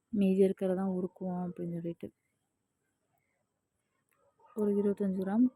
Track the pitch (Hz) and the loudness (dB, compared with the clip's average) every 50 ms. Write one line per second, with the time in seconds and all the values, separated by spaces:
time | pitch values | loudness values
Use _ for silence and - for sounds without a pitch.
0 | _ - - 202 196 190 190 190 196 190 190 - 196 185 185 185 190 190 185 180 | _ -4 0 2 2 4 6 4 4 4 2 0 -2 -2 -2 -2 -2 -4 -4 -4
1 | 185 180 - - 185 185 180 180 180 175 180 180 175 170 170 170 170 170 170 - | -6 -6 -8 -8 -8 -6 -6 -6 -6 -6 -8 -8 -8 -8 -8 -6 -8 -8 -10 -10
2 | - - - _ _ _ _ _ _ _ _ _ _ _ _ _ _ _ _ _ | -12 -16 -16 _ _ _ _ _ _ _ _ _ _ _ _ _ _ _ _ _
3 | _ _ _ _ _ _ _ _ _ _ _ _ _ _ _ _ _ _ _ _ | _ _ _ _ _ _ _ _ _ _ _ _ _ _ _ _ _ _ _ _
4 | _ _ _ _ _ _ _ _ _ - - 214 208 208 202 202 202 202 196 - | _ _ _ _ _ _ _ _ _ -10 -4 -2 0 0 2 2 2 2 0 0
5 | 202 190 185 196 185 190 202 226 254 254 - | -2 -2 -2 -2 -2 0 2 2 2 2 2